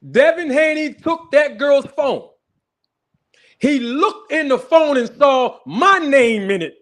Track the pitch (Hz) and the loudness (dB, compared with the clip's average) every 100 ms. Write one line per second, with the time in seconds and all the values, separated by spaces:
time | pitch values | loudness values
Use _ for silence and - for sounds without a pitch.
0 | 139 151 294 330 339 269 311 311 302 220 | -6 0 2 2 -2 -2 0 -2 -6 -8
1 | - 330 - 277 294 220 285 277 - - | -6 -6 0 0 0 -4 0 0 0 -6
2 | 285 175 - _ _ _ _ _ _ _ | -4 -4 -10 _ _ _ _ _ _ _
3 | _ _ _ _ _ _ 262 285 240 262 | _ _ _ _ _ _ -2 -2 -2 -2
4 | 381 - - 302 294 262 - 330 311 277 | -2 -4 -6 -4 -2 -2 2 2 2 0
5 | 233 - 285 262 247 - - 170 359 381 | -2 0 2 4 0 -4 -10 0 2 2
6 | 311 277 240 220 196 196 160 - | 2 2 2 0 -2 -4 -6 -12